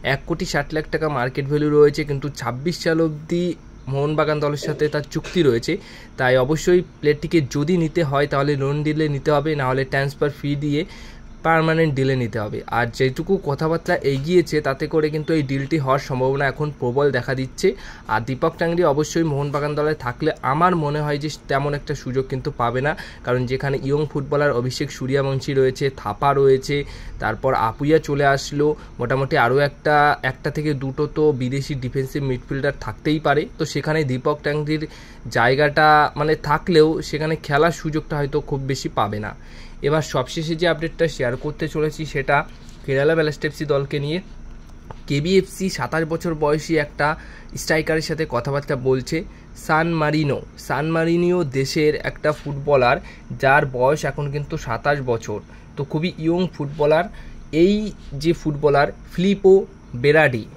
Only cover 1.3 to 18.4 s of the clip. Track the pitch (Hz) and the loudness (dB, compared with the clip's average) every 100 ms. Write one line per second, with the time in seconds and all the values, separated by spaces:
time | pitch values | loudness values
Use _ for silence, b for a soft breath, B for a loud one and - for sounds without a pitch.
1.3 | 143 139 147 151 147 147 147 147 139 147 | -2 -2 0 4 6 6 6 -4 -4 -6
2.3 | - 120 123 151 - 175 160 165 151 - | -6 -6 -4 -4 -2 0 2 0 -2 -4
3.3 | 175 175 - - - - 139 147 156 156 | -2 -2 -6 -14 -16 -6 -2 0 0 0
4.3 | 151 147 147 - 185 151 147 139 156 - | 0 0 -2 -4 -2 -2 -2 -4 -8 -2
5.3 | 180 147 117 131 185 B B B - 127 | 2 4 4 0 -4 B B B 0 4
6.3 | 131 127 156 - 180 175 - 147 147 156 | 4 4 2 4 2 2 -2 0 0 2
7.3 | 170 135 143 147 180 160 175 151 139 147 | 2 2 -2 2 2 2 0 0 2 2
8.3 | 139 143 143 135 147 151 151 156 139 151 | 2 0 0 0 0 0 0 0 0 2
9.3 | 147 156 147 127 131 135 139 139 139 147 | 2 2 0 0 0 0 0 -2 0 -2
10.3 | 143 143 143 147 143 185 B B B B | -2 -4 -2 0 -2 -2 B B B B
11.3 | - 170 165 160 160 160 131 135 131 117 | -4 2 4 4 4 2 2 2 2 -2
12.3 | 110 104 110 - 113 117 - 131 131 160 | -4 -4 -6 -4 -2 -2 0 0 0 -2
13.3 | 190 160 139 160 165 165 175 135 139 147 | 0 0 -2 0 0 0 0 2 0 4
14.3 | 180 160 151 147 135 156 160 151 156 151 | 4 4 0 0 -2 0 0 0 -2 0
15.3 | 160 135 135 135 160 135 139 143 127 131 | 0 0 -2 0 -2 2 0 0 0 0
16.3 | 139 139 127 151 143 123 123 143 127 117 | 2 -2 -2 -6 -2 -2 2 2 2 -2
17.3 | 131 131 - 185 - B B - 113 117 | -4 -4 0 0 0 B B -4 -2 -2
18.3 | 127 | -2